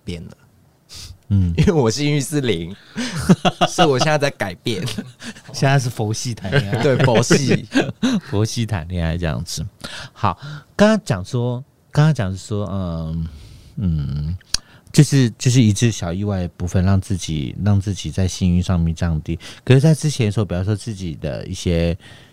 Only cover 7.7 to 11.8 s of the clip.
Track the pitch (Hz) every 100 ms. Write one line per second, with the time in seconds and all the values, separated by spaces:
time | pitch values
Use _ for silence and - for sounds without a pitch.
7.7 | 262 - - 254 233 - 101 110 - 107
8.7 | 101 80 92 82 80 85 64 85 - 110
9.7 | - - - - - 104 - - - -
10.7 | - 208 220 - 101 92 123 120 123 135
11.7 | _